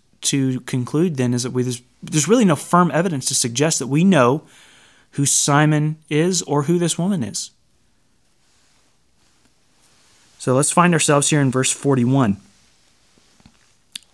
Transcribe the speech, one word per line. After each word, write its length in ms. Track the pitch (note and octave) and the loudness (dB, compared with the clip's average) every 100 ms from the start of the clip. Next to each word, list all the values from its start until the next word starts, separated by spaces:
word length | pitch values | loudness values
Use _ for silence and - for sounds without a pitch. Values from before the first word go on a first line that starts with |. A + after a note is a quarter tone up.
| _ _ | _ _
to 400 | - C#3+ C3 B2+ | -4 -2 0 -2
conclude 560 | - C3 B2 D3 F#3 C3+ | -6 -6 -4 -2 -2 0
then 160 | B2 | -2
is 100 | B2 | -2
that 80 | B2 | -4
we, 120 | B2 | -4
there's, 180 | B2+ B2 - _ | -4 -6 -12 _
there's 260 | - D#3 C#3+ | -6 -4 2
really 160 | B3 G3+ | 2 4
no 100 | D3 | 0
firm 360 | - F3 F3+ | 2 2 2
evidence 320 | C#3+ F#3 C#3+ - | 0 -2 -4 -4
to 100 | - | -4
suggest 440 | B2 A#2 D#3 - | -4 -2 -2 -2
that 80 | B2 | -2
we 180 | C#3+ F#3+ | 0 4
know 380 | E3 A#2+ D3 - - - - _ _ _ | 4 4 2 -4 -20 -20 -20 _ _ _
who 140 | - C#3 | -4 -2
Simon 720 | - - C#3+ D3+ D3+ D3+ D#3 - | 0 2 2 4 2 -2 -6 -4
is 320 | D3+ E3+ F3 | -2 0 -2
or 200 | - C#3+ | -2 -2
who 160 | C3+ F3 | 0 0
this 180 | E3+ - | 0 -2
woman 260 | F3 G3 | -2 -2
is. 280 | G#2 - - _ _ _ _ _ _ _ _ _ _ _ _ _ _ _ _ _ _ _ _ _ _ _ _ _ _ _ _ - | -4 -8 -12 _ _ _ _ _ _ _ _ _ _ _ _ _ _ _ _ _ _ _ _ _ _ _ _ _ _ _ _ -10
So 180 | - B2+ | -2 0
let's 160 | C#3 | 0
find 220 | - F3 | 2 2
ourselves 360 | D#3+ - C#3+ C#3+ | 2 2 2 2
here 120 | D3+ | 2
in 100 | C3+ | 2
verse 200 | B2+ B2+ | 0 -2
forty-one. 680 | - C#3 C3+ A#2+ C3+ A#2+ G2 - _ _ _ _ _ _ _ _ _ _ _ _ _ _ - _ | -2 0 0 2 2 0 -2 -8 _ _ _ _ _ _ _ _ _ _ _ _ _ _ -20 _